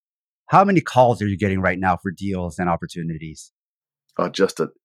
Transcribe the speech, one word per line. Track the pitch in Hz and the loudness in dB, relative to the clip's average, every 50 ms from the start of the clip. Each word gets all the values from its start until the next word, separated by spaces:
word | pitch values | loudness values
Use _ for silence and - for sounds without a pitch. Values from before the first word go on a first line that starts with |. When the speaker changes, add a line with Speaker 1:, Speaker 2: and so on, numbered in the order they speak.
| _ _ _ _ _ _ _ _ _ - | _ _ _ _ _ _ _ _ _ 2
Speaker 1:
how | - 170 196 | 4 4 4
many | 202 196 165 | 6 4 2
calls | - - - 123 127 120 117 101 | 0 2 4 4 4 4 4 0
are | 104 104 | -2 -2
you | 98 87 | -2 0
getting | 104 98 95 95 | 0 0 0 0
right | 92 92 92 90 | 0 0 0 0
now | 95 92 90 85 | 0 0 0 0
for | - 98 | -2 -6
deals | 87 - 95 98 95 92 87 87 82 - | -8 -6 -6 -6 -6 -6 -6 -6 -6 -4
and | 92 90 | -2 -2
opportunities? | 85 82 - 82 - 90 82 82 80 78 80 80 78 - - - _ _ _ _ _ _ _ _ _ _ _ _ _ - | -2 -2 -4 -8 -12 -10 -8 -8 -8 -10 -12 -14 -16 -16 -20 -20 _ _ _ _ _ _ _ _ _ _ _ _ _ -4
Speaker 2:
Oh, | 90 87 | -4 -4
just | - - 95 92 - - | 0 0 0 0 0 -2
a, | 82 - - _ | -8 -8 -8 _